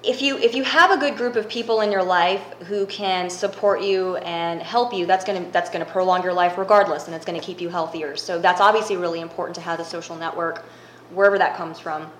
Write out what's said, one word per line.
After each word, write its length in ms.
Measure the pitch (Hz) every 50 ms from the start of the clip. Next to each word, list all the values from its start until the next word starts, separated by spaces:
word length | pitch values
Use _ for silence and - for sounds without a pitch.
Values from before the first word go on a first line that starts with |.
if 180 | - 208 254 254
you, 160 | 277 277 269 -
if 160 | - - 226
you 80 | 269 262
have 260 | 254 254 311 - -
a 60 | 392 285
good 180 | 285 285 214
group 180 | 202 240 247 240
of 120 | 226 214 214
people 320 | - 233 226 226 226 220
in 100 | 214 208
your 120 | 202 190
life 400 | 185 180 180 175 170 180 190 196 190 - - - 170
who 180 | 175 202 208 196
can 440 | 196 - - 202 190 185 185 180 180
support 520 | 180 - - 196 196 - - 202 196 -
you 340 | 185 202 196 185 185 185 180 -
and 420 | - 175 170 170 170 170 170 170
help 320 | 170 - 220 240 240 240
you, 140 | 208 190 175
that's 180 | 170 190 190 -
gonna, 240 | - 196 185 175 -
that's 200 | - 175 170 -
gonna 140 | - 170 165
prolong 360 | - - 185 185 185 180 180
your 120 | 180 185 180
life 240 | 180 175 175 175 196
regardless, 480 | 190 196 208 208 196 165 156 151 -
and 80 | - 165
it's 100 | 160 -
gonna 160 | - 170 -
keep 200 | - - 175 -
you 80 | 175 170
healthier. 480 | 180 175 160 160 - 165 156 143 143
So 220 | 151 - - 180 170
that's 200 | 175 180 180 185
obviously 360 | 196 208 220 220 214 214 202
really 240 | 180 175 170 165 165
important 340 | 165 165 - - 165 160 175
to 60 | -
have 180 | 165 170 170 165
a 40 | 170
social 300 | 160 - 170 165 - 170
network, 480 | 160 165 165 - 170 170 165 165 - - - - - - - - - - -
wherever 280 | 185 185 196 202 202 190
that 180 | 180 147 -
comes 220 | - 170 160 160 -
from. 260 | - 170 156 156 160 160 -